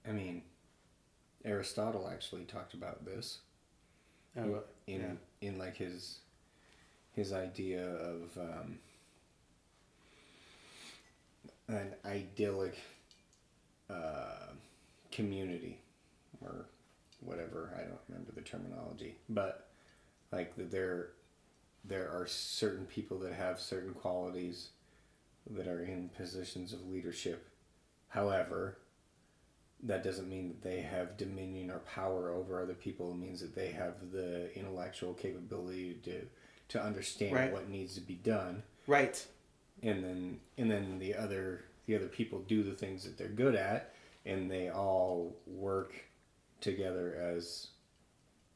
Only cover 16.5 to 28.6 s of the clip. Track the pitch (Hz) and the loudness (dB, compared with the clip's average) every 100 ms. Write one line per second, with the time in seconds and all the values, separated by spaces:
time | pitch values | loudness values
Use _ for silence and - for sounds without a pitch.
16.5 | 82 - - - - - - 87 85 82 | -8 -10 -16 -20 -20 -20 -12 -6 -4 -4
17.5 | 82 82 - - 50 - 50 50 50 - | -4 -6 -6 -6 -8 -10 -10 -8 -10 -8
18.5 | 50 50 - - - 85 - - 107 95 | -8 -6 -6 -8 -8 -8 -10 0 4 4
19.5 | - - - - - - - - 92 87 | 2 -8 -20 -20 -20 -20 -20 -4 -2 -2
20.5 | - 90 95 95 90 87 - - - - | -2 -2 0 2 2 -2 -8 -20 -20 -20
21.5 | - - - 104 95 87 87 87 - - | -20 -20 -16 -4 -2 0 0 -2 -2 -2
22.5 | - 107 92 92 - - 95 92 85 92 | 2 2 2 -4 -4 -4 -2 -2 0 0
23.5 | 90 - 95 95 92 92 90 90 90 87 | 0 -2 -2 -4 -2 0 2 0 0 -2
24.5 | 87 - - - - - - - - - | -4 -10 -16 -20 -20 -20 -20 -20 -18 -8
25.5 | 104 90 87 87 92 90 - 90 95 90 | -4 0 0 0 -2 -4 -4 -4 -4 -4
26.5 | 92 90 92 92 92 87 87 90 82 - | -6 -6 -6 -4 -2 -2 -2 -2 -2 -6
27.5 | - - - - _ - 101 101 95 90 | -20 -20 -20 -20 _ -4 2 4 6 4
28.5 | - | 2